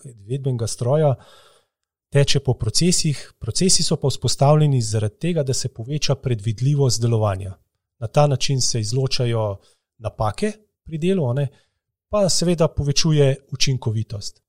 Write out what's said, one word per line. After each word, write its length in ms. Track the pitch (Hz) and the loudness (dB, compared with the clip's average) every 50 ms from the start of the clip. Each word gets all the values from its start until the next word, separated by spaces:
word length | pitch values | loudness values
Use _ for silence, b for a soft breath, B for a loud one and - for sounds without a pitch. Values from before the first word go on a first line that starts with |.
| - | -16
izvedbenega 600 | 139 120 107 98 104 131 143 131 135 127 117 113 | -20 -20 -18 -10 -8 -8 -6 -4 -4 -4 -4 -4
stroja 480 | 104 - - 117 120 139 156 156 143 127 b b b b b b b b b b b _ _ _ _ _ _ _ _ | -6 -6 -4 -2 0 2 2 2 2 0 b b b b b b b b b b b _ _ _ _ _ _ _ _
teče 320 | - 143 139 - - 143 | 2 2 4 4 2 2
po 140 | - - 120 | 2 0 -2
procesih, 760 | - - 107 - - 160 185 175 - - 160 139 - - - _ _ | -2 -2 -2 0 2 2 2 2 2 0 -2 -2 -4 -8 -18 _ _
procesi 440 | - - - - 175 190 - - | -10 -6 -2 0 2 2 2 2
so 140 | 165 - 165 - | 2 0 -2 0
pa 80 | - 135 | 0 -2
vzpostavljeni 720 | - - - 120 - - 139 139 151 151 151 147 139 127 | -2 -2 -2 -2 0 2 4 4 6 4 4 4 2 0
zaradi 360 | 113 107 107 110 104 104 - _ | 0 -2 -2 -2 -2 -4 -4 _
tega, 220 | - 170 180 165 | -4 -2 -2 -2
da 120 | 139 131 123 | -2 -2 -2
se 140 | - - 127 | -2 -4 -6
poveča 460 | - - 113 123 151 147 - - 139 | -8 -12 -10 -8 -4 -2 -2 -2 -2
predvidljivost 880 | - - 131 123 107 98 117 107 98 123 139 147 139 139 127 104 104 | -2 -2 -4 -4 -2 -2 -4 -2 0 0 0 2 2 2 2 2 0
delovanja. 560 | 117 117 117 110 107 104 95 95 95 98 95 - _ _ _ _ _ _ _ - | 0 0 2 2 0 0 -2 -4 -6 -10 -14 -16 _ _ _ _ _ _ _ -12
Na 80 | 117 110 | -10 -2
ta 180 | - 143 147 | 2 2 4
način 340 | 147 139 131 - - 139 131 | 4 2 0 0 -2 0 0
se 200 | 117 - - 117 | 0 -2 -2 -2
izločajo 800 | 107 104 117 135 135 127 - - 127 120 117 113 110 104 98 95 b b b b _ _ _ - | -4 -2 -2 -2 -2 -2 -2 -2 -2 0 0 -2 -2 -4 -6 -8 b b b b _ _ _ -14
napake 540 | 110 107 - - 110 107 - - 208 214 214 - _ _ _ _ _ | -12 -10 -6 -4 -4 -4 -2 -2 -4 -4 -4 -8 _ _ _ _ _
pri 140 | - 160 156 | -12 -8 -4
delu, 280 | 156 180 196 190 147 120 | -2 -2 0 0 0 -2
a 60 | 120 | -2
ne, 140 | 139 143 127 b b b b b b _ _ _ _ _ _ | -2 -2 -4 b b b b b b _ _ _ _ _ _
pa 200 | 202 208 202 170 | 0 0 2 2
seveda 400 | - - 170 175 180 156 165 151 | 2 2 2 0 2 2 2 0
povečuje 640 | - - 147 143 139 - - 165 156 147 143 135 135 - - _ | 0 -2 -2 0 0 2 2 4 4 4 4 4 2 -2 -6 _
učinkovitost. 880 | - - - 143 131 123 - 117 107 110 110 - 113 104 - - - _ _ | -2 0 2 2 2 0 -2 -2 -2 -2 -4 -6 -8 -12 -12 -14 -16 _ _